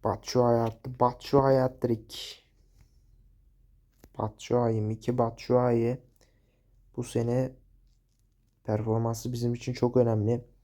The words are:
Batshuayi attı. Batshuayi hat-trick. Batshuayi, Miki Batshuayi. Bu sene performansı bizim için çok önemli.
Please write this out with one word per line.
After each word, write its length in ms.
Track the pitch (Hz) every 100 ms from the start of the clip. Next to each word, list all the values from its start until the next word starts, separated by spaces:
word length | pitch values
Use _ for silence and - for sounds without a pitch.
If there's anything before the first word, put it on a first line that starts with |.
Batshuayi 560 | 110 104 - 127 120 117
attı. 400 | 113 110 - 127
Batshuayi 580 | 123 120 - 143 135 135
hat-trick. 580 | 127 - 123 113 - - - - _ _ _ _ - _ _ _ _ _ _ _ _ _ _ _ - -
Batshuayi, 640 | 110 - - 120 120 110
Miki 380 | 107 113 - 123
Batshuayi. 800 | 117 113 - 123 123 117 117 123 - _ _ _ _ _ _ _ _ -
Bu 80 |
sene 480 | 120 131 117 123 127 131 _ _ _ _ _ _ _ _ _ _
performansı 680 | - 107 113 113 117 113 131
bizim 220 | 120 120
için 180 | 120 -
çok 240 | 123 123 123
önemli. 480 | 120 110 104 120 - _